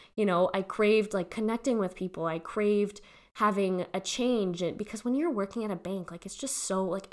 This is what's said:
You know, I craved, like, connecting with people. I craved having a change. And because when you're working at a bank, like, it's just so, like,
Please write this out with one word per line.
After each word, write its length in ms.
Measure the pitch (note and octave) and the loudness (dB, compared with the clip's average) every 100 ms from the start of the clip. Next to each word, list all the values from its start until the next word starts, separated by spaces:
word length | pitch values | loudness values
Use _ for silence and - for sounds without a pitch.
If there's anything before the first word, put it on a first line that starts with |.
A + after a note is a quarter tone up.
| - - | -10 0
You 100 | G3+ | 4
know, 240 | F3 F#3 | 4 4
I 100 | G3 | 2
craved, 520 | F#3+ - G#3 A3 G#3 | -2 2 6 6 4
like, 160 | G3+ F3 | 0 -2
connecting 480 | - A3 A3+ C#4 A#3 | -2 -2 0 0 2
with 160 | F#3+ | 0
people. 320 | - F#3 D#3+ E3 | -2 -6 -2 -2
I 120 | E3 | -2
craved 600 | - - G#3 G#3 G3+ G3+ - - _ | -4 0 4 4 2 -4 -20 -20 _
having 520 | - G#3+ G3 F#3+ F#3 F3+ | 0 2 4 2 0 -2
a 60 | F#3+ | -4
change. 640 | F#3+ - B3 A#3+ F#3+ F3 | -4 -2 0 2 0 0
And 140 | E3+ - | -4 -4
because 280 | G#3 A3 | -8 -6
when 100 | A#3+ | -2
you're 160 | C4 E4+ | 0 0
working 340 | A3 G3 A#3 | 0 -4 -4
at 60 | G#3+ | -4
a 60 | F3 | -4
bank, 340 | F3+ F#3+ E3+ | -6 -6 -8
like, 160 | E3+ F#3+ | -12 -14
it's 100 | - | -8
just 220 | C4+ - | -6 -4
so, 260 | - F#3+ | -2 -2
like, 220 | F#3+ F#3 - | 0 -2 -6